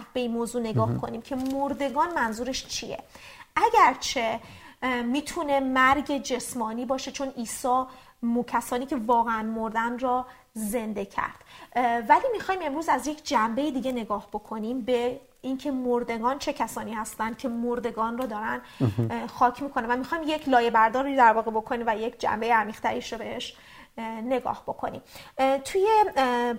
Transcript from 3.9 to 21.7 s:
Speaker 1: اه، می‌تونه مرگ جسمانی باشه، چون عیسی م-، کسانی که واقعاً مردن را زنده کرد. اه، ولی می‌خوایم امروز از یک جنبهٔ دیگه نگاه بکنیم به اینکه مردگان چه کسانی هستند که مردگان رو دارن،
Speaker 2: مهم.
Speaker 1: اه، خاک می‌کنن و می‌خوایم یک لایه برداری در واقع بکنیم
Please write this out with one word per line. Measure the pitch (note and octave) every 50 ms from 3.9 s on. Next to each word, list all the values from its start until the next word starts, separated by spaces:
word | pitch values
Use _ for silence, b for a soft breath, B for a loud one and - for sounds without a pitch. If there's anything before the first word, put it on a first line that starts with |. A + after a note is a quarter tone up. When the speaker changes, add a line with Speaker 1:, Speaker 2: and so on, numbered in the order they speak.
| C4 - - - - C4+ A3+ A3 A3+ A3+ B B B B B B B B
Speaker 1:
اه، | - B3+ B3+ A#3+
می‌تونه | A#3+ A#3 B3 D4 D4 - - F4 D#4+ C#4+ C#4 C#4
مرگ | C4+ C4 C4 C4 C4 C4 C#4 D4 - - D4 C#4
جسمانی | - - C4 A#3+ B3 - - B3+ A3 A3 A3 A#3 B3+
باشه، | B3+ C4+ C4 - C#4
چون | - - C#4 C4+
عیسی | C4 - A#3 A3 - - - C4 B3 B3+ B3+ C4 B B B B B B
م-، | - A#3 A#3 A#3+
کسانی | A#3+ - - A#3 A#3 - B3+ B3 C4+
که | C4+ D#4
واقعاً | C4 G#3+ A3+ B3 A#3 A3+ A#3 A3+ A3
مردن | G#3+ A3 A3 A3+ A3 A3 G#3+ A3+ A3+ A#3+ A#3+ A#3+
را | C4 B3+ B3 B3+ B3 B B B B B _
زنده | A3 G#3+ G#3 G#3+ A#3+ A3 G#3+ G#3 G3+ G3
کرد. | G3+ - - - - - - B B B B B B -
اه، | A#3+ B3+ A#3 A#3 A#3+
ولی | A3 G#3+ D4 F4+ - C5+
می‌خوایم | A#4 F#4+ - - F#4+ F#4
امروز | E4+ D4 C4+ D#4 E4 E4
از | D4 B3+ A3
یک | C#4+ D4+ D4+ -
جنبهٔ | - C#4+ A#3 G#3+ A3+ A3+ B3 C#4+ D#4
دیگه | C4 C4+ G#3+ C4
نگاه | B3+ A#3+ A3 - G#3 G3+ - -
بکنیم | - G#3 - - A3 A3 G#3+ A3 B3+ C4
به | G#3+ A#3 B3+ A#3 A#3+ B3 C4 - - _ _ _
اینکه | - B3+ C4+ C4 - D4
مردگان | C4+ B3+ B3+ B3 A#3+ A#3+ A#3+ A#3+ A#3 A3+ A3 B3 C4+ C#4+
چه | - D#4
کسانی | C#4+ - A#3+ A3 - A#3 A3 G#3 A3
هستند | G#3+ A3 - - - A3 A3 A#3 -
که | - B3
مردگان | A#3 A#3 A#3 A#3+ A#3+ A#3+ A#3 A#3+ A#3 A3 A3 A3+ A#3 A#3+
رو | B3+
دارن، | A#3 A3 G#3 G#3+ A#3 A#3+ B3 B B B B
Speaker 2:
مهم. | C3 A2+ G2 A2+ A#2 A2+
Speaker 1:
اه، | A#3 A#3 A3+
خاک | A#3 - - C4 B3 B3 -
می‌کنن | C#4+ A#3+ - B3+ A3+ A3+
و | B3
می‌خوایم | B3+ C4 - E4 E4 D#4
یک | C#4+ D#4 D4+ D#4 C#4
لایه | C4 A#3+ A#3 A#3
برداری | A3+ A3+ A3 A3+ G#3+ B3+ C#4 C#4+ C#4
در | C4+ B3 A3+
واقع | A3 A3 A3 A3+
بکنیم | G#3+ A3 G#3+ -